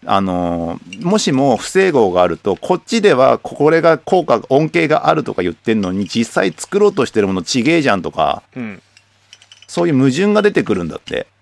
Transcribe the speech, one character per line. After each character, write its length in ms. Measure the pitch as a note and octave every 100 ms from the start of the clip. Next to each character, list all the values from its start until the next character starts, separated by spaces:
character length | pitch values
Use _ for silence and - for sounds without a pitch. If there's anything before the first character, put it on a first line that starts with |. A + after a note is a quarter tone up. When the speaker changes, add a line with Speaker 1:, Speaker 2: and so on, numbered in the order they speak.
Speaker 1:
あ 160 | - G2
の、 600 | F#2+ F2+ F2 F2 E2+ E2+ - -
も 180 | E3+ G#3
し 120 | G#3
も 260 | C3+ C#3 A2+
不 140 | -
整 220 | F#3 F#3+
合 200 | C#3+ G#2
が 100 | F2+
あ 60 | F2+
る 80 | E2
と、 200 | - F#2
こ 180 | -
っ 80 | F3+
ち 180 | - A3+
で 120 | G3+
は 240 | C3+ C3 B2
こ 320 | - - D3
れ 100 | E3
が 180 | E3 D#3
効 260 | - F#3
果、 180 | D#3+ A#2+ -
恩 200 | C3+ D#3
恵 160 | E3+ D#3+
が 200 | D3+ D3+
あ 60 |
る 80 | D#3
と 100 | B2
か 100 | G#2
言 100 | F2+
っ 20 |
て 200 | D#2+ -
ん 60 | A2
の 120 | F#2+
に、 160 | F#2 G2+
実 260 | - A2+
際 180 | - G2 -
作 240 | - G3
ろ 80 | G#3
う 40 |
と 140 | G3 A#2+
し 60 |
て 80 | A2+
る 80 | G2+
も 60 |
の 80 | F#2+
ち 200 | - C3
げ 140 | A#2 E3+
え 60 |
じ 80 | C3+
ゃ 60 | G2+
ん 60 |
と 80 | E2
か、 320 | - D2 D2+ _ -
Speaker 2:
う 40 |
ん。 220 | A2+ F#2+ _ _ _ _ _ - _ - _
Speaker 1:
そ 160 | -
う 40 | F3
い 40 |
う 40 | C#3
矛 140 | C3+
盾 220 | C3 G3+
が 100 | G#3+
出 80 | G#3
て 140 | F#3+
く 100 | -
る 80 | G2+
ん 60 | E2
だ 80 | -
っ 40 |
て。 280 | - - - _